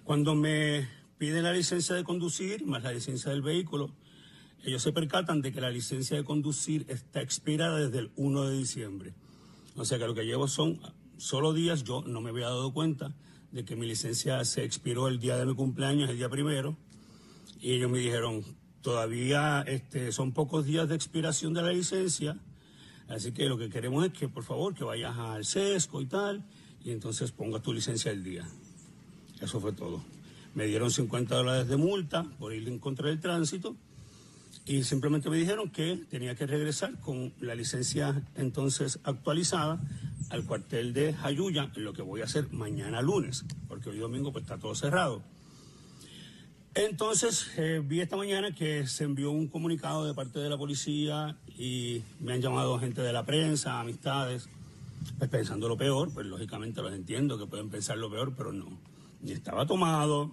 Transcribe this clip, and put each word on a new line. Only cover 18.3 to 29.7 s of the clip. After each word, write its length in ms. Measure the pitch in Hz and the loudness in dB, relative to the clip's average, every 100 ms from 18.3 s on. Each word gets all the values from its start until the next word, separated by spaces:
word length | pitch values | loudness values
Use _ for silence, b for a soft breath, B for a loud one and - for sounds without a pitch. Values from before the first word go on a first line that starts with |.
| 110 104 - - - | 0 -4 -12 -20 -6
"Todavía, 800 | - 120 113 117 127 143 151 143 139 | 0 2 2 2 4 6 6 4 2
este, 460 | 135 - 143 123 | -2 -2 -2 -2
son 220 | 113 131 | 0 0
pocos 320 | 127 147 160 143 | 2 2 4 4
días 240 | 156 160 | 4 4
de 60 | 156 | 2
expiración 580 | - 165 160 156 160 | 0 0 2 0 0
de 80 | 165 | 2
la 100 | 170 | 2
licencia, 680 | 180 175 190 190 156 147 160 - B B B B B B | 2 2 2 2 2 -2 -4 -10 B B B B B B
así 240 | 113 113 | -6 -4
que 160 | 117 139 | 0 2
lo 100 | 123 | 2
que 120 | 113 | -2
queremos 360 | 113 120 135 180 | -4 0 2 2
es 60 | |
que, 160 | - 139 | 2 -6
por 160 | - | -6
favor, 320 | 113 120 185 185 | -6 -2 -2 -2
que 80 | |
vayas 340 | 117 117 117 117 | -4 -2 -4 -4
al 280 | 113 110 104 | -4 -4 0
sesco 560 | 196 196 196 165 151 | 2 4 4 2 -2
y 60 | 135 | -2
tal, 360 | 185 202 202 202 B B B | 0 0 -2 -6 B B B
y 80 | - | -6
entonces 400 | 117 113 110 123 | -6 -4 -2 -4
pongas 320 | - - 107 | -4 -4 -2
tu 100 | 110 | -2
licencia 380 | 117 - 117 - | -2 0 0 0
al 100 | 101 | -2
día". 240 | 90 87 85 - - - - - - - - - | -4 -8 -10 -14 -18 -20 -20 -20 -20 -20 -20 -8
Eso 200 | - 120 | -4 -2
fue 100 | 101 | -2